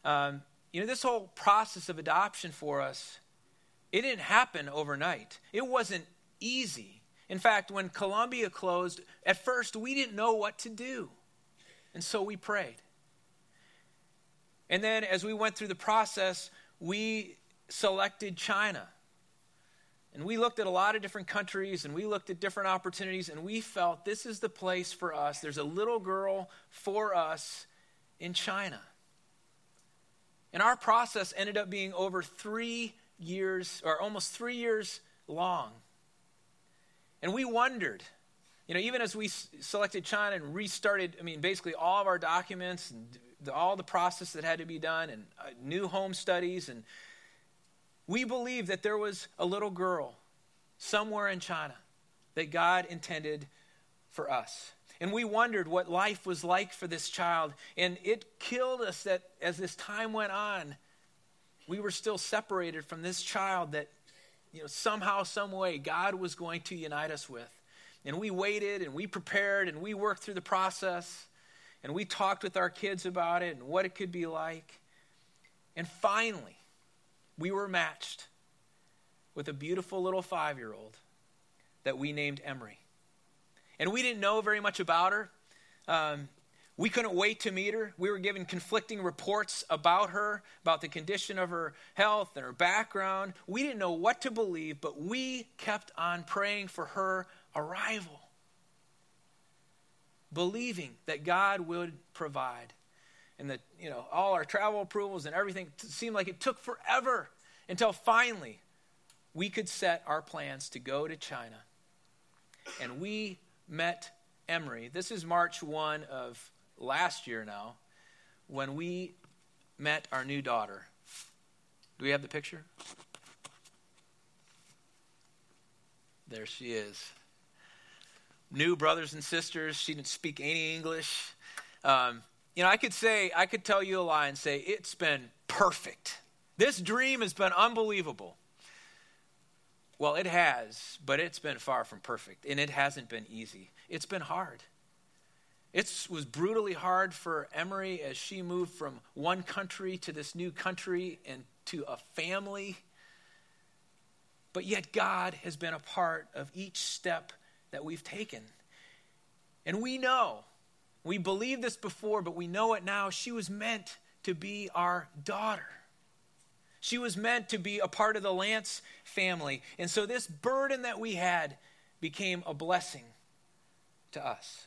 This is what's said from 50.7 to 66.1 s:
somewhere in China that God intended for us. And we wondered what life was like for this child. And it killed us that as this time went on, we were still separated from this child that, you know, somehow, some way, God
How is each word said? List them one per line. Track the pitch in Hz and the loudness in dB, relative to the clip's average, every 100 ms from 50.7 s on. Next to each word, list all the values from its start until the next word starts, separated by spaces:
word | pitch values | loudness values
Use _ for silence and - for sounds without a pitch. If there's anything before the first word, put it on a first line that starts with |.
| _ | _
somewhere | - 208 214 208 202 | 0 0 2 0 0
in | 185 | -2
China | - 165 110 - _ _ _ _ _ - | -4 -4 -4 -10 _ _ _ _ _ -4
that | 160 | 0
God | 170 170 180 175 | 4 6 6 4
intended | 170 - 160 151 151 147 _ _ _ _ _ _ | -8 -6 -4 -2 -4 -6 _ _ _ _ _ _
for | - 151 | -6 0
us. | 127 107 - - - - - | 0 0 -12 -14 -20 -20 -6
And | 180 | -2
we | 214 | 0
wondered | 226 214 240 214 160 | 2 4 6 4 2
what | 180 175 | 2 4
life | 175 208 196 185 | 2 2 0 -4
was | 170 | -2
like | 175 185 202 | 4 4 4
for | - 175 | -6 -6
this | 165 - | -4 -4
child. | - 170 165 156 143 - - | 0 2 2 0 -4 -10 0
And | 180 180 | 0 2
it | 202 220 - _ | 0 0 -2 _
killed | - 247 254 254 | -4 0 0 0
us | 214 180 | -2 -4
that | 196 185 - _ | 0 0 -2 _
as | 165 165 | -4 -2
this | 180 - | -6 -8
time | - 208 226 | -8 -4 -2
went | 220 208 | 0 0
on, | 196 208 196 151 143 _ _ _ _ _ _ _ _ - | 0 -2 -2 -6 -12 _ _ _ _ _ _ _ _ -6
we | 190 | -4
were | 202 | -2
still | 185 220 196 | -2 -2 -2
separated | - 214 214 190 170 160 151 | 0 0 0 -2 -2 -6 -10
from | 165 | -8
this | 175 180 | -6 -4
child | - 202 196 185 160 | -2 0 2 0 0
that, | 151 147 _ - - - _ _ | -4 -4 _ -20 -20 -20 _ _
you | 160 | -16
know, | 147 | -10
somehow, | - 226 208 190 202 | -2 0 2 2 2
some | 185 214 202 | 0 -2 -2
way, | 190 185 156 | 0 0 0
God | 147 160 196 | -2 2 2